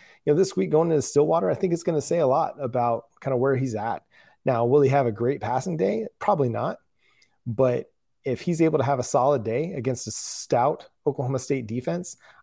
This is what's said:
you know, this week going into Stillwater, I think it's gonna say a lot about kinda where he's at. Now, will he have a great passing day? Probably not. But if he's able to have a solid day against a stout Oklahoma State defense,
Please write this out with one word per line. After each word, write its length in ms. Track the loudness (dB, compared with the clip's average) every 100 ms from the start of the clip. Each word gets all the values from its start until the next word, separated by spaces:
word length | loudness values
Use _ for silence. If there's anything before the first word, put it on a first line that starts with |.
| -20 _ 0
you 80 |
know, 40 | 2
this 180 | 2 0
week 140 | 2
going 220 | 2 4
into 100 | 2
Stillwater, 480 | 2 2 4 2 0
I 60 | -2
think 160 | -2
it's 120 | -2
gonna 180 | -2 -2
say 180 | 0 0
a 80 | 2
lot 280 | 2 0 -4
about 460 | -4 0 0 -2 -6 -10
kinda 160 | -4 0
where 180 | 0 0
he's 200 | -2 -4
at. 280 | -4 -6 _ _ _ _
Now, 220 | -2 0 4
will 160 | 4
he 80 | 6
have 160 | 4 2
a 60 |
great 280 | 0 -2 -2
passing 380 | -2 -4 -2 -2
day? 300 | 0 -2 -6 -6
Probably 300 | -2 0 0
not. 300 | -2 -4 -8 _ _ _ _ _ _ -6
But 440 | 2 2 2 -6 _ _ _ -4
if 160 | -4
he's 200 | -2 2
able 180 | 2 2
to 60 | 0
have 140 | 0
a 40 |
solid 400 | 0 2 2 2 0
day 280 | -2 -4
against 340 | -4 -4 -4 -6
a 40 |
stout 760 | -8 -6 -6 -2 2 2 -2 -10 _ -4
Oklahoma 320 | -4 -4 -4
State 280 | -2 -4 -4
defense, 480 | -6 -4 -6 -8 -14 -20 -20